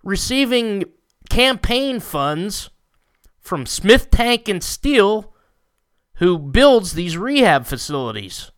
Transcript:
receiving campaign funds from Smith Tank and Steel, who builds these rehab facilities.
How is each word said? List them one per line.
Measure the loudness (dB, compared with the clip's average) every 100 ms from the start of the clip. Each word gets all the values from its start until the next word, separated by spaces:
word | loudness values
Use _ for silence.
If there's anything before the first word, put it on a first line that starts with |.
receiving | -6 -6 -2 0 0 0 -2 -4 -6 _ _ _ -2
campaign | 2 2 0 -2 -2 -2 -6
funds | -6 -4 -2 -4 -6 -10 -14 _ _ _ _ _ _ _
from | -8 -8 -6
Smith | -2 4 4 6
Tank | 2 2 0 -2
and | -6
Steel, | -6 -6 0 2 2 0 -6 _ _ _ _ _ _ _ _ 0
who | 0 0
builds | 0 4 6 6 2
these | -6 -6 -6
rehab | -2 2 4 2 -2
facilities. | -10 -6 -6 -6 -8 -12 -16 -18